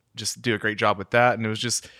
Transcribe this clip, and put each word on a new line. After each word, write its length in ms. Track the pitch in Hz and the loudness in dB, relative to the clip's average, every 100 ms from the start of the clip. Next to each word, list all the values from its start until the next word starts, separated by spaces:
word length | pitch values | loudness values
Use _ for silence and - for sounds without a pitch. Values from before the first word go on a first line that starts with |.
| _ - | _ -12
just 260 | 110 - | -10 -6
do 140 | 117 107 | -2 -2
a 20 | |
great 200 | 110 107 | -2 0
job 200 | 110 101 | 0 0
with 140 | 95 | 0
that. 240 | 120 123 110 | 4 4 2
And 80 | 110 | -2
it 40 | |
was 100 | 110 | -4
just, 300 | 120 - - | -4 -6 -8